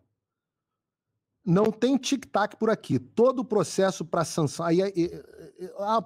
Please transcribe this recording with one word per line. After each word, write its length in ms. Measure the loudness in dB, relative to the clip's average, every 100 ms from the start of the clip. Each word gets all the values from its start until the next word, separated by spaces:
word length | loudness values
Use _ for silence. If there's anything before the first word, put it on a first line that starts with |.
| _ _ _ _ _ _ _ _ _ _ _ _ _ _ 0
"Não 260 | 2 2
tem 240 | 0 0 0
tic-tac 640 | 0 -6 -2 -2 -2 -2
por 140 | -2
aqui. 260 | -2 -2 -4
Todo 420 | -2 2 2 2
o 60 | 0
processo 580 | 0 0 0 0 -2
pra 220 | -4 -2 -2
sanção." 400 | 0 -2 -2 0
Aí, 160 | 2
aí, 100 | 0 -2
aí, 160 | -4 -6 -18 -20 -20 -18 -14 -8
ah, 260 | -2 -2